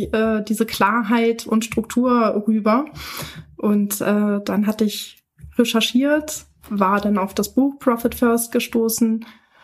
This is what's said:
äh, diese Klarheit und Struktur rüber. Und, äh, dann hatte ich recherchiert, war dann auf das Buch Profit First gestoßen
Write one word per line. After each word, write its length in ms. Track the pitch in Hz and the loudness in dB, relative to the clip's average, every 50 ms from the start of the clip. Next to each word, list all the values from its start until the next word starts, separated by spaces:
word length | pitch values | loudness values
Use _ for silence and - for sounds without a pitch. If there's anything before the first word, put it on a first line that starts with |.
| 208 - | -4 -2
äh, 300 | - 220 220 220 220 214 202 | 0 0 2 2 2 0 0
diese 220 | - 220 208 226 | -2 0 0 0
Klarheit 800 | 220 - - 202 196 214 240 233 196 247 233 233 233 233 233 - | -2 0 0 2 2 2 2 2 2 2 2 4 2 0 0 -2
und 180 | - 214 226 226 | 0 0 0 0
Struktur 800 | - - - 214 - - 240 247 254 247 240 226 208 - 208 208 | 0 -2 -4 -4 -2 0 0 2 4 4 4 4 2 2 0 0
rüber. 380 | - 220 220 202 214 214 254 302 - - - - - - - - - - - - - - | 2 0 2 4 2 2 2 0 -2 -8 -14 -14 -12 -12 -12 -12 -12 -14 -18 -20 -20 -10
Und, 440 | - - 208 208 208 202 202 - - | -2 0 2 2 2 2 0 -2 -2
äh, 400 | - - 208 208 208 208 202 202 202 | 0 0 2 2 2 2 0 0 -2
dann 240 | - 190 202 214 | 0 0 2 2
hatte 160 | 208 214 - 220 | 2 2 2 0
ich 400 | 208 - - - - - _ _ _ _ - - - - | 0 0 -4 -10 -12 -16 _ _ _ _ -20 -20 -14 -6
recherchiert, 880 | - 240 233 - 226 214 - - 247 269 285 294 302 302 302 - - - _ _ _ - - | -6 -4 -2 -2 -2 -2 0 0 0 2 2 0 -2 -2 -6 -10 -12 -14 _ _ _ -14 -8
war 300 | 214 196 196 185 202 202 | -4 -2 0 0 0 0
dann 180 | 202 208 208 | 0 0 0
auf 160 | 196 190 196 - | 0 -2 -4 -2
das 200 | - 202 - - | -4 -4 -2 0
Buch 260 | - 269 277 277 - | 0 0 0 0 -2
Profit 360 | - 262 233 233 - 240 - | 0 0 0 0 -2 -4 -2
First 360 | - 254 233 233 233 233 - | 0 2 2 2 2 0 -2
gestoßen 720 | - 233 233 - - 233 226 226 220 - 233 226 226 226 226 - - _ _ _ _ _ | -2 -4 -2 -2 -2 0 0 0 0 0 2 2 0 -2 -4 -10 -20 _ _ _ _ _